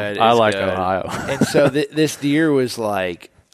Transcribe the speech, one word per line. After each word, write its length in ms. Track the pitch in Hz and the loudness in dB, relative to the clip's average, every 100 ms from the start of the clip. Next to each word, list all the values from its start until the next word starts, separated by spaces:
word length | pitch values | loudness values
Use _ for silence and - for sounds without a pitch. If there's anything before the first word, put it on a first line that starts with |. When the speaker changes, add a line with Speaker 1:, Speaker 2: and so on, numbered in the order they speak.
| 104 | -2
Speaker 1:
good. 40 | 104 | 2
Speaker 2:
I 120 | 113 | 4
Speaker 1:
It's 80 | 117 | 4
Speaker 2:
like 160 | 110 | 4
Speaker 1:
good. 140 | 98 95 | 2 -2
Speaker 2:
Ohio. 320 | 92 92 92 - | -2 -2 -2 -4
<laughs> 260 | - - | -8 -6
Speaker 1:
And 140 | 139 - | -2 0
so 220 | 151 139 | 2 2
th-, 220 | 135 143 | 0 -4
this 260 | 147 156 - | 0 -2 0
deer 340 | 143 147 160 | -2 0 2
was 280 | 139 127 - | 2 0 -4
like, 520 | 107 101 92 85 - _ _ | -4 -2 -4 -6 -14 _ _